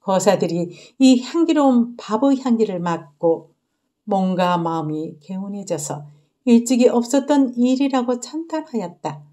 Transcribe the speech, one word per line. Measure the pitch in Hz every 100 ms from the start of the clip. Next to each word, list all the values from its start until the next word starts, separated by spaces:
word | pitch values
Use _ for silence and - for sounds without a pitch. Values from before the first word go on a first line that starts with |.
거사들이 | - 190 190 180 180 165 170 - - _
이 | 262 247
향기로운 | - 330 330 311 277 240 233 -
밥의 | - 220 277 269
향기를 | 262 226 220 180
맡고 | 175 165 - _ 170 160 - _ _ _ _ _
몸과 | - 196 190 180 180 175
마음이 | 165 165 156 156 165 170
개운해져서 | _ 190 196 202 196 165 147 143 - _ _ _ -
일찍이 | 233 233 254 247
없었던 | 240 240 277 - 285 269 240
일이라고 | 247 262 277 269 240 247
찬탄하였다. | - 311 330 311 311 233 175 175 156 147 -